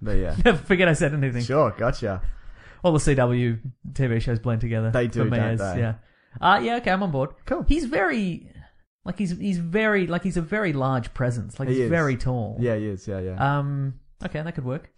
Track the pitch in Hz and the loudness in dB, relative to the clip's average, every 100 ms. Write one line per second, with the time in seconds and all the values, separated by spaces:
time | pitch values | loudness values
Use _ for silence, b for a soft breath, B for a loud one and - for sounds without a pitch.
0 | 107 101 90 80 233 165 - 180 180 147 | 2 2 4 4 4 4 2 4 6 4
1 | 156 147 135 120 120 139 127 98 113 - | 2 2 0 0 0 2 2 2 -2 0
2 | 107 92 B B B B B B 180 156 | -2 -2 B B B B B B 2 4
3 | 156 135 123 123 120 113 127 - - 135 | 4 4 4 2 0 -2 -6 -14 -10 -2
4 | 131 117 120 113 127 113 117 113 110 120 | 0 0 0 -2 -2 -2 -2 -2 0 0
5 | 120 - 123 120 113 113 98 95 113 110 | 0 0 0 2 0 0 -2 -2 -2 -4
6 | B B B B 160 202 233 233 - 190 | B B B B 2 2 2 -2 0 0
7 | 196 139 139 - - 339 160 302 254 320 | 0 -2 -4 -6 -6 -2 2 2 0 0
8 | 381 247 190 165 - - b b b _ | 0 0 -2 -6 -12 -20 b b b _
9 | 185 185 190 175 202 180 170 202 220 202 | -10 -4 -4 -2 -2 -2 -2 0 2 2
10 | 180 170 190 175 156 214 196 139 131 131 | 2 -2 -2 -2 -2 -2 0 0 0 0
11 | 113 - 127 120 95 - 135 131 117 170 | -2 -2 -2 -2 -6 -6 -2 0 2 2
12 | 147 123 131 127 101 117 120 110 107 95 | 2 0 0 -2 -4 -2 0 0 -2 -6
13 | - 95 92 92 139 143 143 139 139 123 | -6 -6 -4 -2 0 0 -2 -2 -4 -6
14 | - - 185 151 160 165 123 135 - | -14 -12 -8 -8 -8 -6 -6 -6 -10